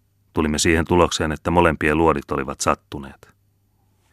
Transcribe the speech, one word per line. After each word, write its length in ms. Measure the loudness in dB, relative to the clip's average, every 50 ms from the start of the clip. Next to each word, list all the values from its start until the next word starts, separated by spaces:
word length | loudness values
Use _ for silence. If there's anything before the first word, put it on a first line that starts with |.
| _ _ _ _ _ _ _
Tulimme 260 | -4 -2 -2 -2 0
siihen 260 | 0 2 2 2 2
tulokseen, 460 | 2 2 2 2 2 0 -4 -4 -6
että 200 | -6 -6 -4 0
molempien 460 | 2 4 4 2 2 0 0 0 0 2
luodit 340 | 2 2 2 0 -4 -6
olivat 300 | -8 -8 -6 -8 -8 -4
sattuneet. 680 | -2 -2 -2 -2 _ _ -14 -14 -14 -16 -20 _ -20 _ _ _ _ _ _ _ _ _ _ _ _ _ _ _ _ _